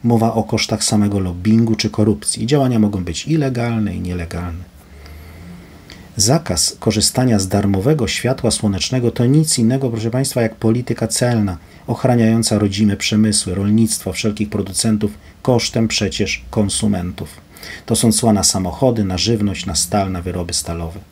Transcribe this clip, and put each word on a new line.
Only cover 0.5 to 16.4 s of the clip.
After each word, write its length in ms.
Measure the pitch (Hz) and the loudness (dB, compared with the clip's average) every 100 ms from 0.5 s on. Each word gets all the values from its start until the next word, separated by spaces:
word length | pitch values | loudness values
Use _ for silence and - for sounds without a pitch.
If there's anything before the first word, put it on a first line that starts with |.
| 117 - 107 | -2 -2 -2
samego 360 | - 107 101 101 | 0 2 2 0
lobbingu 560 | 92 87 95 110 117 107 | -2 -2 2 2 2 0
czy 140 | 107 | -2
korupcji. 580 | - 107 104 - - 113 | 2 2 2 -4 -6 0
Działania 320 | 143 131 117 | 2 2 2
mogą 240 | 104 104 | 2 0
być 240 | 87 82 - | -4 -6 -2
i 100 | 160 | 0
legalne, 580 | 139 123 120 113 104 90 | 0 -2 -2 -2 -2 -4
i 60 | |
nielegalne. 760 | 90 90 85 85 87 82 90 - - - - - - - - - - - - - - - | -6 -6 -6 -6 -8 -10 -14 -20 -20 -20 -20 -20 -20 -20 -18 -18 -20 -20 -20 -20 -12 -2
Zakaz 600 | 113 156 - 87 - - | 2 2 0 -2 -2 -2
korzystania 600 | - 107 98 - 127 107 | 0 2 0 2 2 2
z 80 | 95 | 2
darmowego 600 | 101 101 98 101 151 107 | 0 2 2 2 0 0
światła 440 | - 120 135 113 | -2 -2 0 -2
słonecznego 600 | - 110 95 - 131 120 | 0 -2 -2 -2 0 0
to 140 | - 120 | 2 4
nic 340 | 147 156 - | 4 2 2
innego, 300 | 113 131 135 | 2 2 -2
proszę 220 | 113 113 | -2 -2
państwa, 300 | 127 135 127 | -2 -2 0
jak 140 | 113 - | 0 0
polityka 520 | 113 120 123 117 113 | 0 0 -2 -4 -2
celna, 500 | - 123 117 101 85 - - - | 0 2 2 0 -2 -10 -18 -8
ochraniająca 720 | 110 127 120 113 113 110 104 | 0 2 4 4 4 2 2
rodzime 380 | 101 98 107 98 | 2 2 2 2
przemysły, 580 | - 107 110 104 - 90 | 0 2 4 2 -2 -2
rolnictwo, 580 | 101 110 110 - - | 2 2 2 0 -6
wszelkich 360 | 92 110 104 104 | -2 -4 -2 -4
producentów 640 | 101 95 92 117 107 104 - - - | -2 -4 -2 0 0 0 -4 -20 -4
kosztem 460 | - 120 - 120 113 | 2 2 2 0 0
przecież 580 | - 101 - 101 - | 0 -2 -2 -4 -4